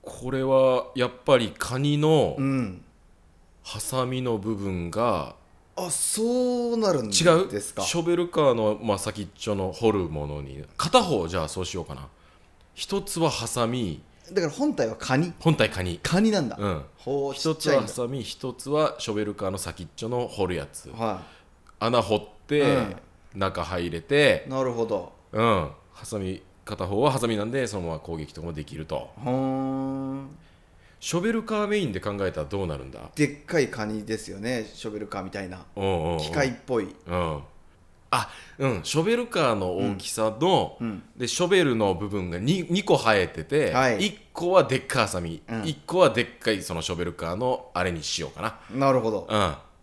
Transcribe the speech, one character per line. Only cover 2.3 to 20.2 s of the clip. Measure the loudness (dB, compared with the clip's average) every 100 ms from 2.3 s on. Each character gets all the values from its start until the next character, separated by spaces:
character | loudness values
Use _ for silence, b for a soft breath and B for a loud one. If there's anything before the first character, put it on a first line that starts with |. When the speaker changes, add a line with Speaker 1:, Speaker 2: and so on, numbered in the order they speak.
| 2
Speaker 2:
う |
ん。 | 0 0 -2 -8 -16 _ _ _ -20 _ -20 -20
Speaker 1:
ハ | -14 -8
サ | -4 -2 0
ミ | -2
の | 0 -2
部 | -2
分 | -2 -2 -2 -2
が、 | 0 2 0 -2 -10 _ _ _ -6
Speaker 2:
あ、 | -4
そ | -2 0 0 2 2 2 2 0
う | 2
な | 2
る | 2
ん | 2
で |
す | 4
か？ | 6
Speaker 1:
違 | 6
う？ | 4 -4
シ | -6 -4 -2 0
ョ |
ベ | 2 0
ル | 2
カ | 4 4
ー |
の、 | 4 2 0
ま | -2
あ、 | -2
先 | -2 -6
っ | -10
ち | -8 -4
ょ |
の | -2 -2
掘 | 2 4
る | 4
も | 0 -4 -6
の | -6
に、 | -10 -14 -14 -4
片 | 4 4
方 | 4 0 0
じ | -2
ゃ |
あ | -2
そ | -4
う |
し | -6
よ | -6
う |
か | -8
な。 | -12 -14 b b b b _ -20
一 | -14 -4 -4
つ | -4 0
は | 0
ハ | 0 -4
サ | 0 0
ミ。 | 0 -2 -6 -12 -20 -4
Speaker 2:
だ | -2
か | 0
ら |
本 | 0 -2
体 | 2 -2
は | -2
カ | 0 2
ニ。 | 0 0
Speaker 1:
本 | 2
体 | 4 2
カ | 2
ニ。 | -4 -4
Speaker 2:
カ | 0 4
ニ | 4
な | 2
ん | 0
だ。 | -2
Speaker 1:
う | -2
ん。 | -2 -6 -12
Speaker 2:
ほ | -4 -2 -2
う、 |
Speaker 1:
一 | -2 -2
つ | 0 2
は | 2
ハ | 2
サ | -4 -4
ミ、 | -4
Speaker 2:
ち | -8 -8
っ |
ち |
ゃ | -10
い |
ん |
だ。 | -8
Speaker 1:
一 |
つ | -2
は | 0 0 -2
シ | -4
ョ |
ベ | -2
ル | -2
カ | -2 -4
ー |
の | -4
先 | -8 -10
っ | -14
ち | -10
ょ | -6
の | -4